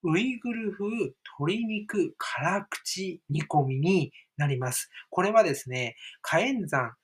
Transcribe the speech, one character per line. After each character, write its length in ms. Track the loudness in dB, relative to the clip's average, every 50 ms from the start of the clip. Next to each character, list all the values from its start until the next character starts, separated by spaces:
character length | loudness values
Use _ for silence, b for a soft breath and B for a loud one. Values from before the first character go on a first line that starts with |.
| 2
ウ 140 | 4 2
イ 220 | 4 2 2 -2 -4
グ 140 | -6 -6 -4
ル 180 | -2 -4 -4
風 140 | -4 -2 -4 -4 -2 -2 -4 -4 -6 _ _ -20 -8 -2
鶏 260 | 0 0 0 0 0
肉 500 | -2 -4 -4 -6 -4 0 0 0 0 -2
辛 480 | _ -8 -6 -4 -2 0 0 0 0 -4 _
口 520 | -12 -8 -6 -8 -6 -4 -4 -6 -6 -10 _ _
煮 140 | -4 -4 -4
込 220 | 0 2 2 2
み 100 | 2 0 2
に 340 | 4 4 4 4 2 B B B B B _
な 100 | -4 -2
り 100 | 0 0
ま 140 | 0 -2 -2
す。 180 | -4 -4 -6 B B B B B
こ 120 | -2 0
れ 100 | 2 6
は 120 | 6 6 6
で 120 | 6 2
す 140 | -2 -4 -6
ね、 260 | -4 -4 -4 -6 -6 B B B B B
花 240 | -6 2 2 2 4
園 220 | 2 0 -2 -2
山 260 | 0 0 0 0 -2 -6 _